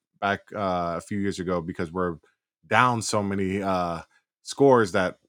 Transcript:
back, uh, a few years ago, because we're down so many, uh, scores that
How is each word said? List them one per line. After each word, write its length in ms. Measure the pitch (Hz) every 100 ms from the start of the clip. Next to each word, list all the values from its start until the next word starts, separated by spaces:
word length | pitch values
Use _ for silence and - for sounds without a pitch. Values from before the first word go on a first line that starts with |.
| _ -
back, 200 | 101 98 -
uh, 400 | 104 95 90 85 85
a 40 |
few 180 | - 104
years 200 | 98 92
ago, 220 | 90 87
because 300 | 82 87 85
we're 260 | 90 90 80 _ _ _ _ 80
down 340 | 113 127 117
so 200 | - 107
many, 400 | 98 98 95 98
uh, 400 | 98 92 87 82 - _ _ _
scores 500 | - - 139 123 101
that 260 | 98 90 -